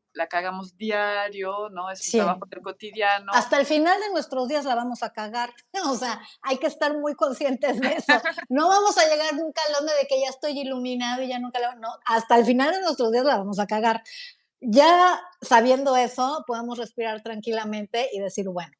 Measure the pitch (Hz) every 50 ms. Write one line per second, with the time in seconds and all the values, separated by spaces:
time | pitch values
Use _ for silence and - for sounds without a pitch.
0 | _ _ - - 165 165 180 175 180 185 185 185 190 185 _ - 220 214 208 208
1 | 208 208 208 202 202 208 202 196 190 190 202 208 214 214 190 175 180 190 190 190
2 | - - - 226 202 170 185 185 196 190 - 175 - 147 143 - 214 208 196 214
3 | 208 202 202 202 202 196 202 240 226 - 311 285 277 285 311 302 311 339 381 403
4 | 415 415 381 320 - - 277 262 254 240 302 294 262 277 240 233 247 247 240 -
5 | 233 214 - 220 214 208 226 240 240 240 - _ - _ - 392 370 277 262 208
6 | 247 240 220 214 - - - _ - 262 262 247 320 294 294 - 311 285 294 302
7 | 294 294 294 - 320 277 254 - 302 269 269 - 294 269 214 208 269 254 302 320
8 | - - 294 - - 330 330 - - - 254 285 320 359 392 403 403 415 - 370
9 | 320 311 302 302 311 311 294 285 330 311 277 320 311 302 294 285 294 311 302 285
10 | 269 554 269 262 269 262 262 - - 294 277 285 269 262 262 254 247 254 247 247
11 | 240 240 247 254 262 254 254 247 247 247 240 247 240 247 247 233 226 226 233 -
12 | - 240 226 226 - - 240 240 226 208 247 247 269 311 359 381 381 339 285 -
13 | 240 220 226 247 254 294 254 202 190 202 202 190 208 196 214 214 220 226 226 220
14 | - - - - - - - _ _ _ _ - - 233 202 269 294 330 349 349
15 | 359 359 339 - - - _ - - - 247 233 226 254 262 262 277 277 254 254
16 | 247 226 - 247 254 269 302 320 - - 233 226 233 240 240 233 233 220 - 247
17 | 226 226 214 220 214 226 226 214 214 233 220 220 214 214 214 214 208 - - 233
18 | 254 - - 196 202 185 - 214 190 190 180 175 170 - _